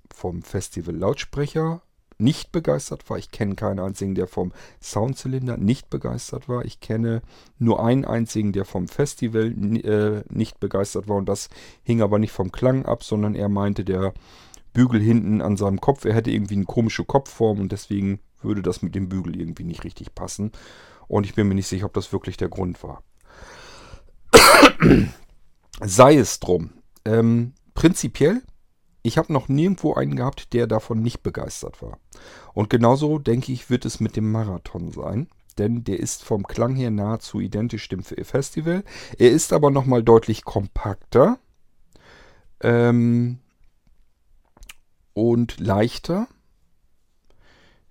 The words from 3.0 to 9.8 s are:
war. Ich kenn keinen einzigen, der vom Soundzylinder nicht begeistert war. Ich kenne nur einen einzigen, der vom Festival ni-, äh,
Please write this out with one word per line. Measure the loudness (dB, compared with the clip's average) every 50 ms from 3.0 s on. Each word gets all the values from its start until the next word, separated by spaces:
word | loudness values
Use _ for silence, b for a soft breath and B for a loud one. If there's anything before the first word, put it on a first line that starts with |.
| -10 -10
war. | -10 -10
Ich | -10 -12
kenn | -8 -6 -4 -4 -4
keinen | -4 -4 -4 -4 -4
einzigen, | -6 -8 -6 -6 -6 -4 -4
der | -4 -4 -6
vom | -6 -6 -6 -6 B B B B B B
Soundzylinder | -18 -8 -4 -4 -2 -2 -4 -6 -8 -8 -6 -6 -6 -6 -6
nicht | -2 0 0 0 0 -2 -10
begeistert | -10 -8 -6 -6 -8 -8 -10 -12 -14 -14 -8 -8
war. | -8 -6 -6
Ich | -10 -12 -16
kenne | -10 -6 -4 -2 -2 -2 -2 -4 -6 b b b b b b _
nur | 2 2 2 4
einen | 4 2 2 2 0
einzigen, | -2 -2 -2 -2 -2 -2 -2 -2 0
der | -2 -2 -4
vom | -4 -6 -6 -6 -6
Festival | -2 -4 -4 -4 -2 -6 -6 -2 0 0 -2 -2
ni-, | -2 -4 -4 -2 -2
äh, | -2